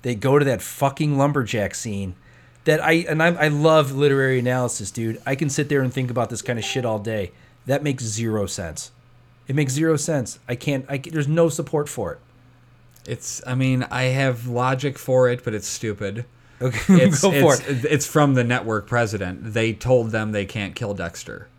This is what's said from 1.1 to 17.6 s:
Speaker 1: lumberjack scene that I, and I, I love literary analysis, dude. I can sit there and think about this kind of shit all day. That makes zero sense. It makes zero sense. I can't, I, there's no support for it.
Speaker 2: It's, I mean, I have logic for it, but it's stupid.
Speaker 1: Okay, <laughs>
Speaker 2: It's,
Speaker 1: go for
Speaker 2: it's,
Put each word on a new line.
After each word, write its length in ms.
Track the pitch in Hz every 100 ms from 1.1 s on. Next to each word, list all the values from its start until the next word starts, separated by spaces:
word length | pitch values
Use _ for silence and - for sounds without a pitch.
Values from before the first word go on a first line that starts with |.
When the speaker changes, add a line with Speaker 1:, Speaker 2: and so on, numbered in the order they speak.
| 143
Speaker 1:
lumberjack 560 | 143 143 113 117 98
scene 400 | - 117 101 95 90 - - - _
that 160 | - 156
I, 120 | 156 165 175
and 120 | 156
I, 140 | 165
I 140 | 170 151
love 420 | 147 160 160 139
literary 480 | 135 147 139 135 131
analysis, 540 | 123 127 123 - 98
dude. 280 | - 113 113 -
I 80 |
can 160 | 135 151
sit 180 | 139 143
there 120 | 143
and 100 | 131
think 200 | 131 127
about 180 | 123 113
this 120 | 113
kind 180 | - 120
of 40 |
shit 200 | - 131
all 160 | 120 107
day. 320 | 104 107 95 - - _ -
That 160 | 139
makes 220 | 147 139
zero 420 | 113 104 117 107 98
sense. 460 | - 85 78 - _ _ _ _ _ -
It 80 | 139
makes 160 | 139
zero 240 | 131 160 156
sense. 420 | 151 151 113 - -
I 60 |
can't, 300 | 123 - 139 131
I, 100 | 139
there's 280 | 139 160 139
no 220 | 160 165
support 400 | - 160 151 147
for 240 | - 90
it. 60 | - _ _ _ _ _ _ _ _
Speaker 2:
It's, 380 | - 123 - -
I 120 | 127 127
mean, 260 | 131 127 123
I 120 | 123
have 420 | 127 131 135 120 123
logic 500 | 120 127 131 139 131
for 320 | - 131 123
it, 140 | 123
but 120 | -
it's 120 | 107 -
stupid. 580 | - 113 101 101 104 113 _ - -
Speaker 1:
Okay, 340 | 127 117 -
<laughs> 120 | 185 170
Speaker 2:
It's, 140 | 151
Speaker 1:
go 120 | 196
for 220 | 147 147
Speaker 2:
it's, 120 | 139